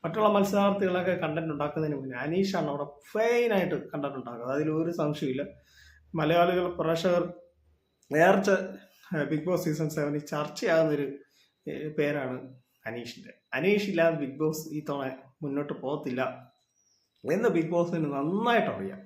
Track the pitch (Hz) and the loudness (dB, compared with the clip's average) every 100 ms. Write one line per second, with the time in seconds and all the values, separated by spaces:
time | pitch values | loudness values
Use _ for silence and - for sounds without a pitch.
0 | 165 220 214 202 196 202 202 196 196 180 | -4 2 4 4 4 4 2 2 0 2
1 | 180 175 160 156 160 143 147 156 156 143 | 0 0 0 -2 -4 -2 -4 -2 -2 -2
2 | 135 123 143 175 196 190 151 143 143 - | -6 -6 -4 0 0 0 -2 -4 -6 -10
3 | - 214 226 240 240 202 175 143 - 156 | -8 0 2 4 4 2 2 -2 -4 -6
4 | 143 135 120 117 120 143 156 156 165 170 | -6 -6 -10 -10 -4 -2 0 0 -2 0
5 | 151 147 147 127 143 - _ _ - - | -2 -2 -2 -4 -6 -10 _ _ -20 -20
6 | _ 160 151 170 175 180 175 175 160 165 | _ -2 2 4 6 4 0 -2 0 2
7 | 190 175 180 - - _ _ _ _ _ | 2 2 0 -8 -20 _ _ _ _ _
8 | _ 147 175 196 190 185 - - - _ | _ 6 6 6 4 2 0 -12 -20 _
9 | - 165 139 151 156 175 175 151 156 151 | -6 -4 0 -2 0 0 0 -2 -2 -2
10 | 147 147 147 151 147 - 220 160 156 147 | -2 -2 -4 -4 -4 -4 2 4 4 2
11 | 139 - - _ _ _ - 143 151 147 | -2 -6 -16 _ _ _ -12 -8 -8 -2
12 | 147 147 131 127 - - _ _ 113 120 | 0 0 -4 -8 -12 -20 _ _ -10 -10
13 | 117 - - - _ 131 180 208 - 165 | -10 -14 -20 -20 _ -2 2 2 0 2
14 | 165 160 135 139 156 156 - 151 151 143 | 2 2 -4 -2 -2 -2 -6 -8 -6 -4
15 | 131 131 - _ 147 139 143 147 127 151 | -4 -8 -18 _ -6 -4 -4 -6 -4 -4
16 | 139 123 131 123 - _ _ _ _ _ | -4 -2 -2 -4 -18 _ _ _ _ _
17 | _ _ - 175 233 170 160 175 170 170 | _ _ -2 2 2 2 2 0 0 0
18 | 151 139 147 196 240 233 185 98 95 - | -2 -2 -2 0 2 2 2 -4 -8 -10